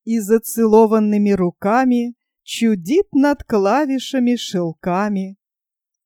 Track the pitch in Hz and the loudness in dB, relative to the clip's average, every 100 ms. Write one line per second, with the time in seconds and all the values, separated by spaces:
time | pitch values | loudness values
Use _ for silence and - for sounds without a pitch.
0 | - 226 190 226 - - 220 214 220 220 | -6 -4 0 0 0 -2 4 4 4 2
1 | 214 208 202 196 175 - 196 233 262 240 | 0 2 2 2 0 -2 -2 0 2 0
2 | 240 240 _ _ - - 226 208 165 320 | -2 -10 _ _ -12 -2 0 0 0 0
3 | 403 277 285 285 - 214 196 247 302 269 | 0 0 0 0 -2 0 2 0 0 -4
4 | - 269 240 240 - 185 170 160 190 180 | -4 -2 0 -2 -4 -6 -6 -6 -4 -2
5 | 214 196 190 196 _ _ _ _ _ _ | -2 -4 -6 -12 _ _ _ _ _ _